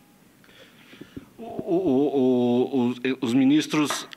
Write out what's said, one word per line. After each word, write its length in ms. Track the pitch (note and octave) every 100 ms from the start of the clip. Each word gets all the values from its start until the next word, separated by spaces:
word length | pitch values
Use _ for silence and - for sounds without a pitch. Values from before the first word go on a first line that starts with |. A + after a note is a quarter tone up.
| _ _ _ _ - - - - - - - - - -
O, 40 |
o, 340 | A3+ - - E3+
o, 1000 | F3+ C3 D3 C#3 B2+ B2 B2 A#2+ A#2+ C3+
o, 100 | A#2+
os, 80 | B2 C3 C3
os 120 | A#2+
ministros, 760 | C3 C3+ D3+ C#3+ D#3 C#3 - -